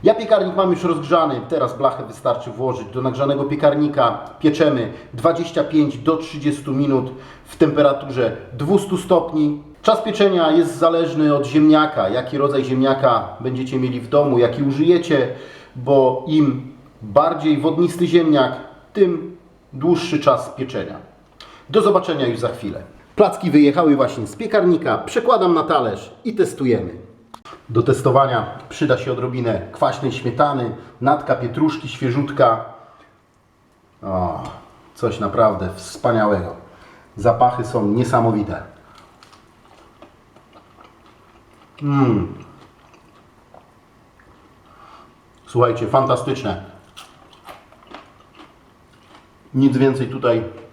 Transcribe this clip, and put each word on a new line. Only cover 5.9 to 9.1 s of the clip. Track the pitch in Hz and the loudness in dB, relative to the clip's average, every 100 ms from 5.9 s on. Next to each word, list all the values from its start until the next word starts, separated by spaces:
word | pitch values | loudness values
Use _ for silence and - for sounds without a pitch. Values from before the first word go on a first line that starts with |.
| 120 | 0
do | 147 160 | -2 -2
trzydziestu | 160 151 139 - - | -4 -6 -4 -4 -4
minut | 131 139 131 127 - - - | -2 0 0 -2 -12 -18 -20
w | - - | -20 0
temperaturze | 151 147 143 139 139 127 113 - - | 0 4 2 2 -6 -2 -2 -4 -14
dwustu | 120 147 196 - 180 | -8 0 0 0 -6
stopni. | - | 2